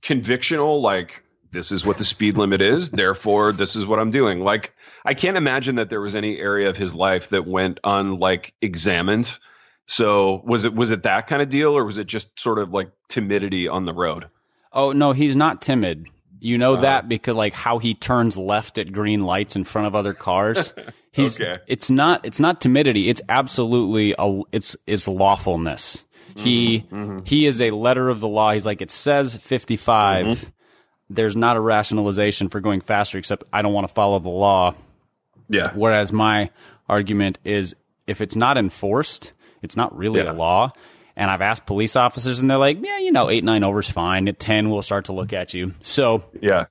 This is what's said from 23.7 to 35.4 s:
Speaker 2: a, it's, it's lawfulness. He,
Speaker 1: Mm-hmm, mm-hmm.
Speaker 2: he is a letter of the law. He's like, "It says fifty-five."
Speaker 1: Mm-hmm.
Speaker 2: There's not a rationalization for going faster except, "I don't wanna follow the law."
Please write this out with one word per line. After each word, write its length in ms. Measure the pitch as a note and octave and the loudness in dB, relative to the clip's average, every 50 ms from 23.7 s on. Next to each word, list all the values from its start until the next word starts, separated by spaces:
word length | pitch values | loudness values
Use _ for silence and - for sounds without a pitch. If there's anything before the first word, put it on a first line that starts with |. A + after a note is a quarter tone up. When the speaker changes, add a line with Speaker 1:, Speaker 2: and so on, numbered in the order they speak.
| A#2+ B2 A#2 F#2+ G#2+ A2 G#2+ G#2 - - | 2 2 2 2 2 2 2 2 2 2
Speaker 2:
a, 220 | F2+ G#2 G2 G2 G2 _ | 0 0 0 -2 -6 _
it's, 240 | - A2 G2 - - - _ | -6 -6 -4 -6 -10 -12 _
it's 220 | - G#2 G2+ - - | -4 -4 -4 -2 -4
lawfulness. 960 | F#2+ F#2 F#2+ G2 G2 - - F#2+ F2+ E2 E2 D#2+ C#2+ - - - - - - _ _ _ - - F#2 | 0 2 4 4 4 2 0 -2 -2 -2 -2 -4 -6 -6 -8 -10 -10 -10 -14 _ _ _ -20 -20 -16
He, 460 | G2+ G#2 B2 A#2+ A#2+ A#2+ A#2 A2+ A2 | -4 0 2 2 2 2 2 0 0
Speaker 1:
Mm-hmm, 140 | G#2+ - F#2+ | -2 -6 -12
mm-hmm. 300 | G2+ G#2 G#2 G2+ F#2+ F#2 | -10 -10 -10 -10 -10 -6
Speaker 2:
he 220 | F#2 C#3 D3+ D3+ D3 | 0 2 4 4 4
is 120 | C3 A#2 | 2 2
a 120 | B2 A#2 | 0 0
letter 380 | G#2+ G#2 A2 A#2+ B2+ B2+ B2+ B2+ | 0 0 2 2 2 2 2 0
of 100 | B2 A2 | 0 -2
the 80 | G#2 A2 | -2 -2
law. 240 | G#2 G#2+ G#2+ G#2+ | 0 2 2 2
He's 160 | G#2+ G#2+ F#2+ A2 | 2 2 0 -4
like, 160 | G#2 G2+ G2 | -6 -6 -6
"It 80 | - | -10
says 440 | - - - C#3+ D3 C#3+ C#3+ C3 A2+ A2 | -8 -6 0 0 2 2 2 -2 -4 -12
fifty-five." 920 | - - C3 B2 - - A#2+ A2 - - A2+ A2 G#2 G2+ F#2+ F#2 F#2 G#2+ | -8 -4 -4 -4 -2 -4 -6 -4 0 2 2 4 4 4 2 2 2 0
Speaker 1:
Mm-hmm. 220 | A#2 B2 - - - _ _ _ _ _ _ _ _ _ _ _ | -2 -4 -6 -16 -20 _ _ _ _ _ _ _ _ _ _ _
Speaker 2:
There's 260 | G2+ G#2 A2+ G#2+ G2+ | -4 -2 0 0 0
not 220 | A#2 A2+ A#2 A#2+ A2+ | 2 2 2 2 2
a 20 | |
rationalization 880 | G#2+ A2+ A2 G#2+ G#2+ - G#2+ G#2+ G#2 G#2 G2 G2 G#2 G#2 G#2 - G2+ F#2 | 2 2 2 2 0 0 -2 -2 0 0 0 0 0 0 0 -2 -4 -4
for 100 | - G#2 | -4 -4
going 220 | F#2 G#2+ G2+ F#2+ | -4 -2 -2 -2
faster 360 | - - A2 G2+ G#2 - - G2 | -2 0 0 0 0 0 -4 -8
except, 280 | F#2 - G2+ - - _ | -6 -6 -6 -6 -8 _
"I 120 | - G#2 G#2 | -4 -2 0
don't 100 | G#2 G2+ | 0 0
wanna 140 | G#2 G2 F2+ | -2 -4 -2
follow 320 | - - G#2 G2+ G2+ G2 | 0 0 2 2 2 0
the 100 | D#2+ F2+ | -2 -4
law." 460 | F2 F2+ G2+ G2+ G2 F#2+ F2+ F2+ E2+ - - _ _ _ _ _ _ _ _ _ _ _ | -2 2 4 4 6 6 4 2 0 -2 -16 _ _ _ _ _ _ _ _ _ _ _